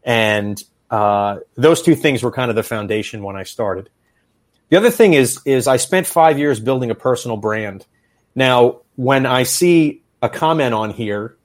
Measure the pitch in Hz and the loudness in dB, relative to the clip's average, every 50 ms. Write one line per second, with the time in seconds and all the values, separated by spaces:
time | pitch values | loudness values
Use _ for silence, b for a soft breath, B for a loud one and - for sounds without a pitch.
0 | _ 127 120 113 110 107 107 104 101 104 104 98 - _ _ _ _ _ 120 110 | _ 0 0 2 2 2 0 -2 -2 -4 -8 -10 -14 _ _ _ _ _ -2 0
1 | 104 104 101 101 101 101 101 95 - _ _ - 123 156 165 160 - 175 160 - | 0 2 2 0 0 -2 -4 -8 -14 _ _ 2 4 4 4 4 2 0 0 2
2 | - 156 135 113 123 123 - - 127 120 110 113 107 - 117 110 104 101 110 107 | 2 0 0 0 -4 -4 -4 -2 -4 -2 -2 -2 -2 -4 -6 -8 -4 -4 -4 -4
3 | 104 - - 110 101 98 98 98 98 - - - 113 101 92 92 101 _ _ _ | -4 -6 -10 -12 -12 -10 -10 -12 -12 -14 -8 -6 -6 -4 -4 -6 -10 _ _ _
4 | _ _ _ _ _ _ _ _ _ _ _ _ _ _ 151 180 214 240 240 - | _ _ _ _ _ _ _ _ _ _ _ _ _ _ 2 4 4 2 4 4
5 | 226 202 165 143 131 123 - - _ 143 135 131 117 135 131 120 - - - 185 | 4 6 6 4 4 2 -2 -6 _ 0 0 0 2 2 0 0 0 0 -2 -2
6 | 170 - - 170 160 160 156 139 147 147 135 107 110 131 135 127 127 117 110 - | -2 0 2 4 4 4 4 2 0 -2 -2 -2 -2 -2 -2 -2 -2 -4 -6 -4
7 | - 127 127 120 - 123 113 104 104 110 107 110 107 104 95 95 _ _ _ _ | -2 -2 -2 -2 -2 -8 -8 -4 -4 -4 -4 -4 -6 -8 -10 -14 _ _ _ _
8 | _ _ _ _ _ _ _ 127 131 131 127 123 120 120 - - _ _ _ - | _ _ _ _ _ _ _ 0 2 2 4 4 4 4 2 -2 _ _ _ -6
9 | 127 127 135 135 131 127 123 131 127 123 - - 180 175 170 170 156 147 - - | 0 0 2 2 2 0 0 0 0 0 -2 0 2 4 4 4 2 2 -2 -8
10 | _ _ _ _ - 117 - - 170 160 165 160 143 123 117 107 107 107 101 - | _ _ _ _ -6 -6 -4 -2 -2 0 0 0 0 -2 -2 -2 -4 -6 -6 -8
11 | 117 104 101 104 104 117 _ _ | -6 -6 -6 -6 -6 -10 _ _